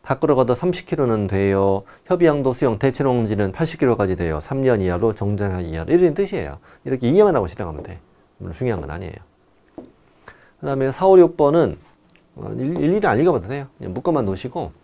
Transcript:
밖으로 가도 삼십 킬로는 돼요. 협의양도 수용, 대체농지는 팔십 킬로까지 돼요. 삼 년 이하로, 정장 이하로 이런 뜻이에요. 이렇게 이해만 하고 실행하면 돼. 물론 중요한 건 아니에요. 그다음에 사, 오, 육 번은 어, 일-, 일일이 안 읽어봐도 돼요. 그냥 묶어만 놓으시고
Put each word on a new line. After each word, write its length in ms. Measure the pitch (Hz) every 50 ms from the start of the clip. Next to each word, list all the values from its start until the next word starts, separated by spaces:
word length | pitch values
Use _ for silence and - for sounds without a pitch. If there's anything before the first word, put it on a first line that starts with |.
| _
밖으로 340 | - 135 - - - 139
가도 160 | 127 127 117 123
삼십 340 | - - 180 170 - -
킬로는 400 | - 156 147 135 120 113 107 101
돼요. 560 | 92 98 98 98 98 98 98 98 98 98 98 - - - - _
협의양도 480 | - 185 170 170 160 147 143 135 131 123
수용, 260 | - 147 127 113 104
대체농지는 720 | - 135 127 - 139 135 123 120 113 101 107 101 104 95
팔십 300 | 92 - - 160 - -
킬로까지 340 | 147 127 113 101 101 92 92
돼요. 240 | 85 87 82 78 76
삼 220 | 73 - 139 135
년 180 | 135 127 120 104
이하로, 360 | 95 90 87 85 113 113 104
정장 500 | - 101 101 104 98 101 98 92 90 87
이하로 260 | 80 80 80 80 -
이런 220 | 156 175 180 165 147
뜻이에요. 460 | 180 202 185 208 151 87 71 71 - _ - - _ _
이렇게 240 | - 135 127 127 117
이해만 260 | 151 196 208 202 165
하고 100 | 123 98
실행하면 360 | 85 - - 104 85 78 71 -
돼. 160 | - 90 82 - _ _ _ _ _ _
물론 160 | _ 95 90 85
중요한 260 | - 127 123 107 82
건 100 | 73 71
아니에요. 240 | 76 87 95 82 - - - _ _ _ _ _ _ _ _ _ _ - - - _ _ _ _ _ _ _ - - _ _ _ _ _
그다음에 280 | - 143 139 135 131 135 131
사, 120 | - 185
오, 140 | 190 190 185
육 160 | 170 160 170
번은 420 | - 151 143 151 170 151 98 73 - - _ _ _ _ _ _ _ _ _ _
어, 180 | - 101 104 107
일-, 220 | 117 131 143 175 -
일일이 260 | 143 156 185 214 202
안 140 | 170 107 117
읽어봐도 300 | 156 180 156 113 85 101
돼요. 180 | 135 143 139 - _
그냥 160 | _ - 95 92
묶어만 300 | 120 - 180 160 143 113
놓으시고 480 | 95 95 92 - 123 127 175 123 78 - _